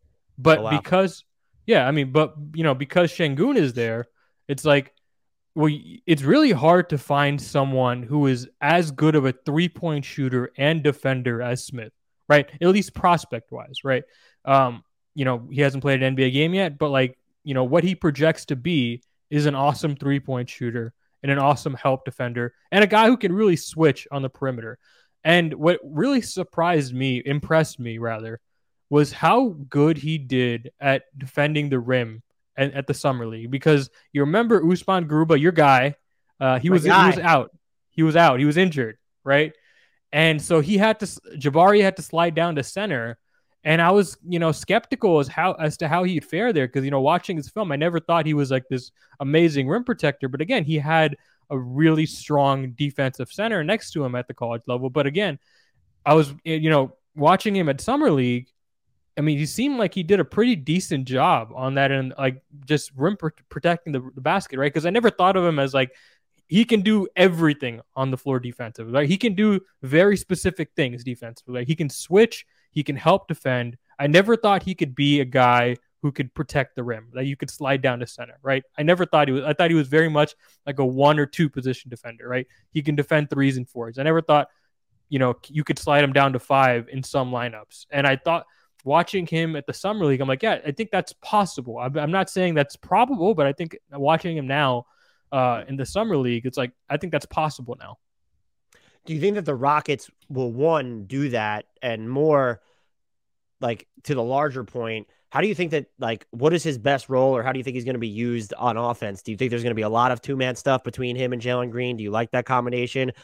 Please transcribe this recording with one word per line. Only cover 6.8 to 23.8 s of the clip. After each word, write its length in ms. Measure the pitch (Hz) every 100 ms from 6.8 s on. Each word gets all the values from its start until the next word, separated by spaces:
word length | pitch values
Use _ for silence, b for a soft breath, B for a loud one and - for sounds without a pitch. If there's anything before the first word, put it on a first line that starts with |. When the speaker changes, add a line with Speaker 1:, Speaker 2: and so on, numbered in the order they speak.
| 175
Speaker 1:
to 80 | 143
find 440 | - 143 143 143
someone 640 | - 143 135 131 123 123
who 240 | 120 147 139
is 200 | 127 127 -
as 300 | 143 175 160
good 240 | 131 156 156
of 100 | 131
a 80 |
three-point 720 | 127 - 151 175 - 170 147 135
shooter 460 | - 131 123 127 -
and 240 | 143 165
defender 600 | 143 131 135 131 123 117
as 240 | 123 123 -
Smith, 260 | 123 110 _ _ _ -
right? 220 | 147 139 -
At 80 | 175
least 240 | 202 185
prospect-wise, 880 | - 185 165 - 117 - 123 120 131
right? 200 | 135 127 131 b b b -
Um, 380 | 135 127 117 - _ _
you 120 | 151 131
know, 220 | 120 117
he 100 | 131
hasn't 200 | 139 135
played 160 | 143 135
an 40 |
N 120 | 131 131
B 80 |
A 80 | 131
game 220 | 135 160
yet, 260 | 185 180 143
but, 100 | 151
like, 280 | 135 131 - _ _
you 100 | 156
know, 100 | 131
what 200 | 127 165
he 100 | 175
projects 520 | 180 170 135 160 160 -
to 100 | 135
be 480 | 147 160 120 120 _ _ -
is 160 | 147 147
an 100 | 135
awesome 400 | 143 135 160 139
three-point 540 | 139 139 135 127 123
shooter 440 | - 120 117 113 - _ _
and 100 | 139
an 80 | 139
awesome 340 | 139 143 151 131
help 300 | 139 131 -
defender 480 | - 123 120 120 - _
and 120 | 190
a 40 | 208
guy 200 | 208 226
who 100 | 247
can 160 | 190
really 220 | 185 214 170
switch 520 | - 156